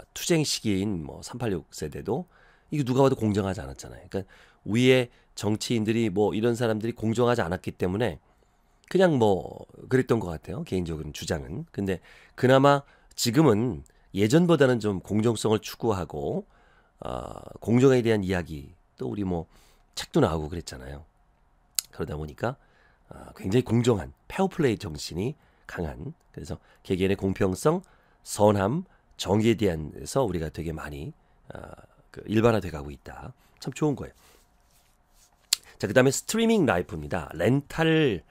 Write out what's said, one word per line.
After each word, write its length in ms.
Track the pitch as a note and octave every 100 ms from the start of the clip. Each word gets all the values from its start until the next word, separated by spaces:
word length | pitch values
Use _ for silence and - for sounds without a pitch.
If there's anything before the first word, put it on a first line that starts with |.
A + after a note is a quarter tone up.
| -
투쟁 300 | - - C3+
시기인 600 | - - A2 F#2+ G#2 F#2
뭐 200 | C#2+ D#2
삼팔육 420 | - B2 A#2+ F#2 -
세대도 560 | - D#2 C#2+ C#2 B2+ F3+ _ _ _ -
이거 140 | D3+
누가 180 | B2 B2+
봐도 140 | C3+ C3
공정하지 440 | G#2+ G2+ F#2+ F#2
않았잖아요. 440 | C2+ C2+ - A#1+ -
그러니까 240 | F#2+ F#2+ - - _ -
위에 440 | A2 B2+ B2+ A#2+ _ _
정치인들이 800 | - G2+ G#2+ - A#2+ G#2+ A2+ A2+
뭐 240 | F#2 G#2 F2
이런 180 | A#2
사람들이 380 | A#2 A#2+ A2 A2+
공정하지 500 | - A2 A2+ A#2+ A#2+
않았기 300 | F2 F2+ -
때문에 480 | - F#2 G2 A#2 D2 _ _ _ _ _ _ -
그냥 300 | F3+ F#3 C#3+
뭐 480 | G#2+ F#2 - - - - A2
그랬던 300 | C3 B2+ A#2
것 80 | F2
같아요. 360 | D#2+ - G2+
개인적인 500 | E3+ F#2+ E2+ D#2 D2+
주장은. 520 | D2 - F2 C2+ G#2 E3
근데 280 | - G2 F#2 - - - -
그나마 480 | B2+ C3+ C#3 C#3+ - _ _ -
지금은 680 | B2 A#2 D#3 G#2 B2 D#2 - _ _
예전보다는 680 | F#2+ G#2 D3+ F3 D#3+ C3+ B2
좀 200 | G#2 F#2+
공정성을 580 | - G#2 A2+ A2 A2 G#2+
추구하고, 880 | - - A#2 G2 E2 D2 D2 D3+ G#3 _ _ _ _ -
아, 420 | - B1 A#1+ - - -
공정에 420 | - A#2+ C3+ B2+
대한 200 | A2+ G#2+
이야기, 520 | F#2 F2+ E2 D2+ C#2 F2 _ -
또 100 | C3
우리 140 | G#2+
뭐 240 | F#2+ E2+ D#2+ _ _ _ _ -
책도 240 | - E3+
나오고 300 | A#2 D#2+ D2+
그랬잖아요. 540 | F2 - C2 B1+ C#2+ D#2+ _ _ _ _ _ _ - -
그러다 240 | - E2 D2+
보니까, 420 | D#2 - A2+ C#3 _ _ _ _ -
아, 220 | - - -
굉장히 280 | F#2+ A2+
공정한 500 | - A2+ A#2 G#2+ C2+ - -
페어플레이 500 | - F#3+ - C#3+ G2+
정신이 580 | F2 D2 - D#2 A2+ D3+ _ _ -
강한, 460 | - E2 C2 G#2+ - _
그래서 260 | - D2+ E2+ _ _
개개인의 340 | - F#2+ F#2+ G2
공평성, 640 | G2 F#2 G2 F#2 D3+ F3 - _ _ _
선함, 600 | - - G#2 G2+ G2 D3+ F#3+ _ _ -
정의에 380 | - G2+ A2 A2+
대해서 680 | G2+ D#2+ D2+ - D2 C3+
우리가 260 | B2 F2+ D#2+
되게 220 | - D#2+
많이, 420 | D#2 - C#2+ G2 - _ _ -
아, 180 | - - - - _ _
그 120 | - -
일반화돼 440 | G#2+ A2+ A2 F2+
가고 200 | D#2 C#2+
있다. 420 | C#2 - - - - _ -
참 140 | -
좋은 220 | - D3+ C3+
거예요. 180 | - - _ _ _ _ _ _ _ _ _ _ _ _ - - - -
자, 100 | G#2+
그다음에 240 | A2 B2+
스트리밍 540 | C3 - A3 A3+ A3+ C#3
라이프입니다. 640 | F2+ F2+ E2 D2 F2+ C#2+
렌탈, 920 | D3+ F#2 C#3 - - D#3+ D#3+ D3 G#2 -